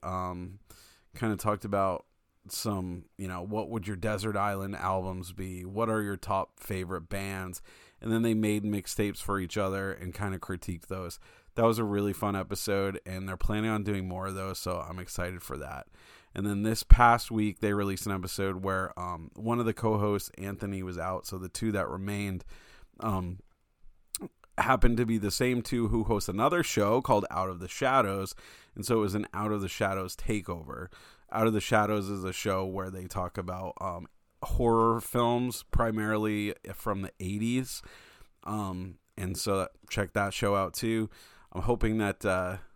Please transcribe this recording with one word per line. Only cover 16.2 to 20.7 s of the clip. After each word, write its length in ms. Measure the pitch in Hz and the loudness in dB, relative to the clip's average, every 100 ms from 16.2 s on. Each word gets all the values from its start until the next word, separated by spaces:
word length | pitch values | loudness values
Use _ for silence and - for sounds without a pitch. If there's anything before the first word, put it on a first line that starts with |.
| - | -12
And 120 | - 101 | -4 0
then 180 | 101 | 2
this 200 | 107 113 | 2 0
past 460 | - - 120 117 - | 4 6 6 4 0
week, 300 | 110 107 - | -2 -2 -2
they 140 | 107 | -2
released 320 | 101 101 98 104 | 0 -2 -4 -4
an 80 | |
episode 500 | 95 90 - 98 92 | -6 -6 -4 -4 -4
where, 340 | 95 95 92 - | -2 -2 -4 -8
um, 340 | 90 82 78 - | -10 -10 -12 -8
one 240 | 110 117 | -2 0
of 60 | 113 | 0
the 80 | |
co-hosts, 560 | - 113 107 104 101 - - | 0 2 2 2 0 -4 -10
Anthony, 440 | 98 90 101 | -8 -6 -6